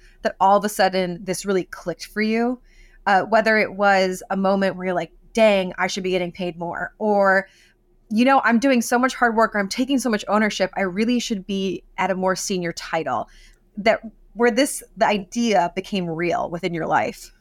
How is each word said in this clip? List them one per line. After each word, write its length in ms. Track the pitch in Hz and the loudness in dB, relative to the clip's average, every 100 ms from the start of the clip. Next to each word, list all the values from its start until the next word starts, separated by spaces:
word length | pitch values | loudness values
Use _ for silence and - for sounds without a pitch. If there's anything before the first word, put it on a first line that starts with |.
| - _ | -20 _
that 140 | - - | -6 0
all 180 | 196 202 | 4 4
of 80 | |
a 40 | 202 | 2
sudden 500 | - 190 185 180 175 | 2 2 2 -2 -4
this 200 | 190 185 | -6 -6
really 200 | 196 190 | -2 -2
clicked 420 | - - - 165 - | -2 -10 -10 -10 -8
for 160 | - | -4
you? 380 | 220 220 240 254 _ _ - - - | -2 0 -2 -4 _ _ -20 -8 2
Uh, 160 | 196 | 2
whether 360 | 180 220 214 214 | 4 2 4 2
it 160 | 202 | 0
was 480 | 190 202 196 190 185 - | 2 2 4 2 -2 -6
a 60 | 196 | -2
moment 400 | 190 196 196 180 | 0 2 0 -2
where 100 | 185 | -4
you're 80 | |
like, 160 | 180 165 _ _ | -4 -4 _ _
"Dang, 400 | - 220 196 180 - | 2 4 4 0 -2
I 100 | 185 | -4
should 160 | 196 | -2
be 60 | 185 | -2
getting 200 | 185 175 | -2 -2
paid 260 | 175 180 170 | -6 -8 -6
more," 360 | 170 - - - | -8 -6 -8 -4
or, 500 | 214 202 196 190 190 _ _ _ _ _ - | 0 4 4 4 0 _ _ _ _ _ -4
you 160 | 214 | 2
know, 160 | 247 269 | 4 4
"I'm 160 | - 233 | 4 2
doing 220 | 269 247 | 4 2
so 180 | 226 240 | 2 0
much 140 | 254 | 0
hard 200 | - 240 | 2 0
work, 220 | 220 220 208 | 2 2 0
or 20 | |
I'm 100 | 196 | -4
taking 300 | - 254 277 | -2 -2 0
so 120 | 247 | 0
much 140 | 214 - | -2 0
ownership, 420 | 208 214 - 190 - | 0 0 0 -2 -2
I 60 | |
really 360 | 196 180 226 247 | -4 -2 0 0
should 260 | - 208 | -2 -6
be 380 | 185 196 190 175 - - | -4 -4 -4 -6 -10 -4
at 160 | 185 | -2
a 20 | |
more 220 | 185 185 180 | 0 -2 -2
senior 360 | - 190 170 | -2 -4 -4
title," 560 | - - 165 156 123 - - - _ _ - | -8 -6 -4 -2 -4 -6 -14 -20 _ _ -4
that, 240 | 208 - 220 - _ | 0 0 -2 -20 _
where 180 | 196 240 | 0 0
this, 320 | 226 285 - - - | 2 0 -2 -10 -2
the 100 | 196 | 0
idea 640 | 208 196 240 233 190 175 | 0 -4 -4 0 2 0
became 320 | - 190 202 175 | -4 -6 -4 -4
real 440 | 160 170 - - | -4 -2 -2 -4
within 240 | 170 185 | -6 -6
your 120 | 170 156 | -4 -2
life? 460 | 151 - - - _ | -2 -2 -8 -16 _